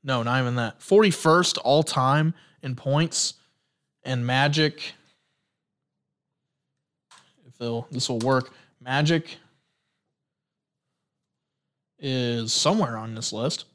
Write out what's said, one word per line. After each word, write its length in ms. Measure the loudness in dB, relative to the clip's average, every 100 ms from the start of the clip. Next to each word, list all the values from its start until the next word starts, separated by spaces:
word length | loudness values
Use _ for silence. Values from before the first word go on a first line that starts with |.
No, 180 | -2 -2
not 180 | 0 0
even 160 | 0 -2
that. 220 | -4 -8
Forty-first 760 | 4 6 6 4 4 4 2 -2
all 240 | 2 2
time 540 | 2 0 2 2 0 -2 _ _
in 140 | -10 -6
points. 580 | -2 0 0 -2 -6 -8 _ _ _ _ _ _
And 240 | -8 -6 -2
Magic, 680 | 2 2 2 0 -2 -18 -18 _ _ _ _ _ _ _ _ _ _ _ _ _ _ _ _ _ _ _ _ _ -20 _ _ -20
if 100 | _
they'll, 300 | -6 -6 -6
this 200 | -6 -4
will 100 | -2
work, 340 | 2 0 0 -18 _ _
Magic 600 | -4 0 2 0 -2 -20 _ _ _ _ _ _ _ _ _ _ _ _ _ _ _ _ _ _ _ _ _ _ _ _ _ _
is 560 | -6 -2 -2 -2 -2
somewhere 420 | 0 2 2 0 -4
on 200 | -10 -8
this 180 | -8
list. 320 | -4 -4 -4 -14